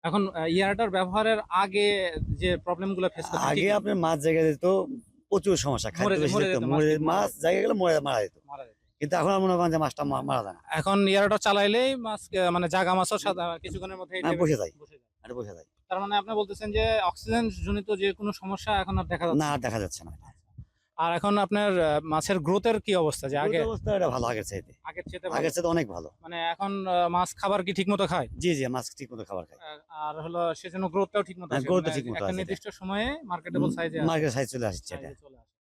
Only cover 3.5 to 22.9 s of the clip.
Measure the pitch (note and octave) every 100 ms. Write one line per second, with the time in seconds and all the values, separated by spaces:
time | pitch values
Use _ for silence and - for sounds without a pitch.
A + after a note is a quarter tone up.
3.5 | D3+ G3 G#3 G#3 G3 E3 D#3+ D3+ D#3+ D#3+
4.5 | C#3+ F3+ F#3+ F3+ - - _ _ G3+ G3+
5.5 | E3 C#3+ A#2+ A2 E3+ G#3 F#3+ D3 - F#3
6.5 | C3+ A#2+ D3 D3+ D#3 D#3 F3+ G3+ - D#3+
7.5 | F#3+ G#3 G3+ F3+ D#3 C#3+ B2 G2 _ _
8.5 | C#3 B2 _ _ _ D3 F3 E3 G3 F#3+
9.5 | F3 E3+ D#3+ D3 - C#3+ C3+ C#3 C3 G2+
10.5 | F2 - D#3 F#3 G3 G3 G3 G3+ G#3 G#3+
11.5 | G3+ G3+ A3+ C4 C4 A3+ G#3+ - F#3 F3+
12.5 | F3 F3 F#3 F3+ F#3 F3+ G#3+ G#3 F3+ E3+
13.5 | E3 F#3 F#3 F#3+ F#3+ F3+ F#3 D#3 E3+ D#3+
14.5 | C3 F2 _ - - _ _ A2+ B2 G#2
15.5 | F2 D#2+ _ _ F#3 G3+ G3+ G3 G#3+ G3
16.5 | G3+ G#3+ G#3+ A3 A3 F3+ - G#3+ A#3 A3+
17.5 | F#3 F3 G#3 G3+ G3+ G3 F#3+ G#3 - F#3+
18.5 | G3 A3 G3+ F#3 F#3+ E3 E3+ E3+ D3+ D3+
19.5 | C#3+ A#2+ A2 F#2 - D#2+ D#2+ - - _
20.5 | - - _ _ - E3 E3+ G3+ G#3 F#3+
21.5 | G#3 G#3 F#3 D#3 D3+ D#3 D#3 - F#3 D3
22.5 | G3 A3+ G#3+ -